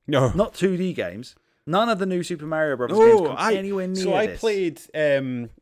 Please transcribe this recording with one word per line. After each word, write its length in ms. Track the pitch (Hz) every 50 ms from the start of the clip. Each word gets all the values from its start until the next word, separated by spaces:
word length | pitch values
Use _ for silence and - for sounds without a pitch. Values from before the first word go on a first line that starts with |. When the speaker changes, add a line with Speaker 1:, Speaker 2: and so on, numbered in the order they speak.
| _
Speaker 1:
No. 240 | - 147 131 131 123 -
Speaker 2:
Not 180 | 170 220 - -
two 240 | - 180 196 185
D 160 | 175 185 185 156
games. 420 | 117 98 87 90 104 127 - - _ _ _ _ _ _
None 220 | 143 160 196 226 240
of 100 | 220 180
the 60 | 196
new 180 | 190 180 180 170
Super 220 | - 180 147 151
Mario 320 | 156 160 156 156 151 135
Brothers 220 | 117 123 120 175 214
games 220 | 226 226 226 208 175
Speaker 1:
No, 40 | 143
Speaker 2:
come 80 | - -
Speaker 1:
I, 160 | 175 220 214
Speaker 2:
anywhere 320 | 190 190 196 196 190 185 185
near 140 | 185 185 185
Speaker 1:
so 80 | 180 175
I 140 | 190 220
Speaker 2:
this. 140 | 202 175 -
Speaker 1:
played, 420 | - 226 208 196 185 170 143 - - - -
um, 540 | 156 151 147 139 135 135 131 127 120 120 113 - -